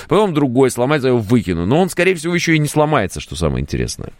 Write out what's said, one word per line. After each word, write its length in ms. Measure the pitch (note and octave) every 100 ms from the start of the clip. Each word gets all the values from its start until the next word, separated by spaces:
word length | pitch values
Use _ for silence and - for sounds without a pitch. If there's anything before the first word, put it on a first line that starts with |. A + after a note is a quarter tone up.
| -
Потом 260 | F#3 G#3
другой 340 | D3+ C#3 A#2+ B2+
сломается, 340 | - B2+ D3+ B2+
я 80 |
его 80 | A#2+
выкину. 420 | G2+ B2 F#2 E2+
Но 160 | F2 D3+
он, 100 | F#3
скорее 260 | - F3+ F3+
всего, 180 | D#3+
еще 180 | F3 -
и 40 | D#3+
не 80 | D3+
сломается, 540 | D3+ D3 D3 F#2+ -
что 160 | - D2
самое 260 | D#2+ B1+
интересное. 500 | D2 B1 A#1+ - -